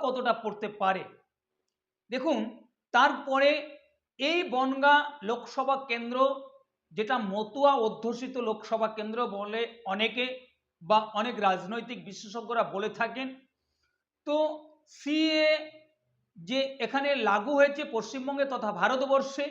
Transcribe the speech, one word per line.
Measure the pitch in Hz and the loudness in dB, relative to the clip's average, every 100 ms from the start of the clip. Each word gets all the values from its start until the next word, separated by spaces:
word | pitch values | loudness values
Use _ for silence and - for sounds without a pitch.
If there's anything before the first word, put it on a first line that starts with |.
কতটা | 277 254 240 | 0 0 0
পড়তে | 226 214 208 208 | 0 -2 -6 -8
পারে? | - 190 190 135 - _ _ _ _ _ _ _ _ _ | 0 0 0 -4 -16 _ _ _ _ _ _ _ _ _
দেখুন, | 254 294 254 220 - - _ _ | -4 0 0 -2 -8 -20 _ _
তারপরে | 240 285 269 - 269 277 302 294 - _ _ _ - | 4 4 2 -2 4 4 2 -2 -14 _ _ _ -4
এই | 277 349 | 0 0
বনগাঁ | 349 247 269 269 285 294 294 - | 0 0 0 4 6 6 4 -4
লোকসভা | 196 240 - - 262 269 269 | -6 -6 -4 -4 0 0 -2
কেন্দ্র | 233 233 247 277 269 - - _ _ _ | -6 -4 2 2 0 -8 -20 _ _ _
যেটা | 156 214 254 | -6 -2 -2
মতুয়া | 202 196 214 277 277 | -2 -4 -4 4 4
অধ্যুষিত | 269 220 214 226 233 254 262 | 6 2 0 -4 -4 -6 -4
লোকসভা | 226 214 - 226 220 | -4 -4 -4 -2 -2
কেন্দ্র | 220 214 226 240 | -2 -6 -4 -4
বলে | 196 208 220 233 - - | -4 -6 -4 -6 -6 -6
অনেকে | 196 226 220 254 254 - _ _ _ | -2 -2 0 -4 -6 -14 _ _ _
বা | 165 214 214 | 2 2 2
অনেক | 208 240 220 | -2 -2 0
রাজনৈতিক | 202 185 180 233 233 226 175 | 2 2 -2 -8 -8 -12 -12
বিশেষজ্ঞরা | 185 220 226 214 233 | -16 -12 -10 -4 -2
বলে | 180 185 214 | 0 -2 -4
থাকেন, | 208 226 254 262 262 _ _ _ _ _ _ _ _ - | -2 -4 -4 -8 -10 _ _ _ _ _ _ _ _ -2
তো | 302 311 302 - _ _ | 0 0 -2 -12 _ _
সিএ | - 285 311 311 311 311 311 311 - _ _ _ _ _ - | -10 -2 0 2 4 4 2 -2 -16 _ _ _ _ _ -18
যে | 165 262 269 269 | -4 -2 -2 -2
এখানে | 226 262 285 269 | -2 0 0 2
লাগু | 214 208 208 | 2 2 2
হয়েছে | 285 285 285 294 | 6 6 4 -4
পশ্চিমবঙ্গে | 226 214 269 262 277 269 | -4 -4 -6 -6 -2 -2
তথা | 254 214 | -2 -4
ভারতবর্ষে, | 175 202 262 269 269 - - 285 | 2 2 2 2 2 2 -4 -6